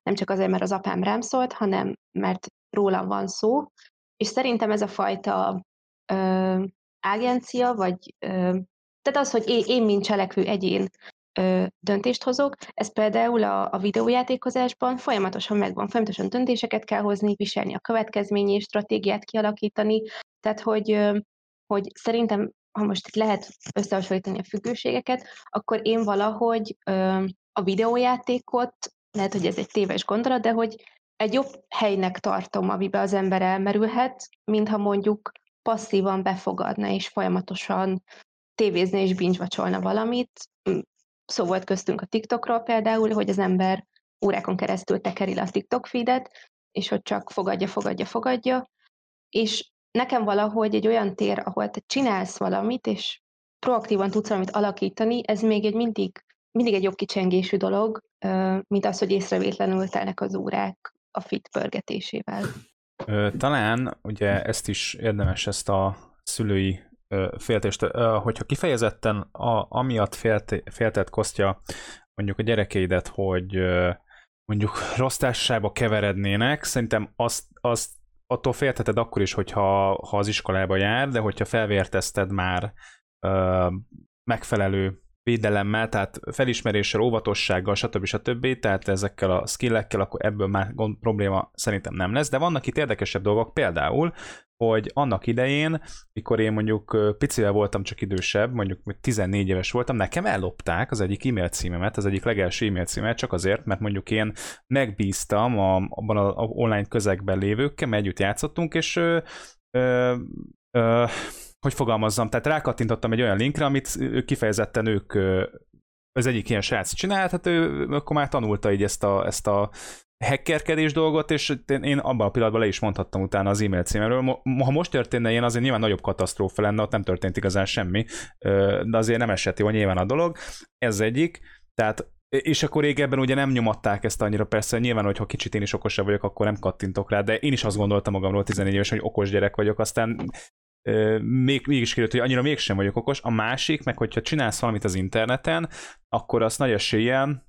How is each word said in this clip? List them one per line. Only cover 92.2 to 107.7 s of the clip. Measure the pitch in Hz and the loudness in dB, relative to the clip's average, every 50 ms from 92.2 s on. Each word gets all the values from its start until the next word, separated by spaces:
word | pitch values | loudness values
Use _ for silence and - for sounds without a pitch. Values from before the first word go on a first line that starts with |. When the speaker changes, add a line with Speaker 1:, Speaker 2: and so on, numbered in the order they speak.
| 151 - | 0 0
Speaker 2:
de | 127 135 | 0 0
vannak | 165 175 160 131 - | 0 0 0 -2 -2
itt | - - 151 | -2 -2 -2
érdekesebb | 147 123 104 - - - - 98 | 0 0 0 -2 -2 -4 -4 -2
dolgok, | 98 104 104 110 113 - - | 0 2 2 2 2 0 0
például, | 165 135 92 82 76 71 80 - - 165 170 - - - - - - - _ _ | 0 0 0 0 0 0 0 2 2 0 0 -2 -6 -14 -16 -18 -18 -20 _ _
hogy | _ 117 113 110 110 107 - - | _ 2 2 2 2 0 -2 -2
annak | 139 143 127 104 95 - | -2 0 0 0 0 0
idején, | 120 117 120 127 135 139 147 156 160 160 151 - - - - - _ | 0 0 2 2 2 2 0 0 0 -2 -4 -6 -10 -16 -18 -20 _
mikor | _ 107 - - 113 110 | _ -10 -2 0 2 2
én | 110 107 | 2 2
mondjuk, | 107 107 107 107 110 104 - - | 2 0 2 0 0 0 0 0
ö, | - 110 104 107 104 - | 2 2 2 2 2 0
picivel | - 139 - 123 107 101 | -2 -2 0 2 2 2
voltam, | 101 107 104 101 - 98 | 4 2 2 2 0 -4
csak | 95 - - - | -4 -6 -6 -6
idősebb, | 110 95 98 92 - - - 104 107 127 | -4 -2 -2 -2 -2 0 2 2 0 2
mondjuk | 123 117 101 95 92 - - 104 101 - | 0 -2 -2 -2 -4 -6 -8 -10 -10 -4
tizennégy | - 131 113 107 95 95 101 101 98 92 | -4 -2 0 0 0 0 0 0 2 2
éves | 95 92 92 - | 0 0 0 0
voltam, | - 120 123 - 131 | -2 -2 0 0 0
nekem | 110 95 - - 175 190 | 0 -2 -2 -2 -2 -2
ellopták | 208 143 101 92 87 - - - - 85 90 - - | 0 -2 -2 -2 -4 -6 -6 -4 -2 -2 -2 -2 -2
az | 123 107 | -2 -2
egyik | 98 95 101 - - | -2 -2 -2 -2 -2
e-mail | 131 120 95 87 87 | -2 0 0 0 -2
címemet, | - - - 90 87 85 92 110 - | -2 -4 -4 -4 -2 -2 -2 -2 -2
az | - 98 | -2 -2
egyik | 101 98 92 - | 0 -2 0 0
legelső | 117 110 98 92 87 - - 117 | 0 0 0 0 0 0 -2 0
e-mail | 107 95 90 87 | 0 0 0 -2
címemet, | - - - 104 113 113 | -4 -4 -4 -2 -2 -2
csak | - - - | -2 -4 -4
azért, | 95 85 87 95 104 - - | -4 -2 0 0 0 0 0
mert | 107 95 92 | -4 -4 -2
mondjuk | 107 104 101 98 - - | -2 -4 -4 -4 -4 -2
én | 113 107 107 107 - - - - - - _ | -2 0 0 -2 -4 -8 -12 -14 -16 -18 _
megbíztam | _ 123 139 135 110 98 - 104 98 95 - - - - 104 113 127 120 104 | _ 0 2 2 0 0 -2 -2 -2 -2 -4 -2 0 2 2 2 2 2 2
a, | 98 95 95 | 4 4 4
abban | 95 98 - - - 107 107 107 | 2 2 -2 -4 -6 -2 0 2
a, | 104 98 101 - | 2 2 2 2
a | - 113 | 0 -2
online | 110 - 117 117 113 107 101 95 | -4 -2 0 0 2 2 0 0
közegben | - - 117 101 104 95 90 98 98 95 95 | 0 -2 0 2 2 0 0 0 -2 -2 0
lévőkkel, | 98 101 107 113 139 143 | 0 0 0 0 0 -2